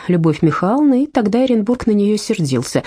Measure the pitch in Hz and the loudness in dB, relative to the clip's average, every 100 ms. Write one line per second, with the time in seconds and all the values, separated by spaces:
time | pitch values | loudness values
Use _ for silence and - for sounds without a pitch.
0 | - 175 160 151 160 - 185 262 302 254 | -2 0 2 2 0 0 0 2 2 2
1 | 294 277 202 233 262 226 208 247 - 208 | 0 0 0 0 2 0 0 -2 0 2
2 | 202 214 - 220 143 127 127 131 | 2 0 -2 -2 -2 -2 -2 -4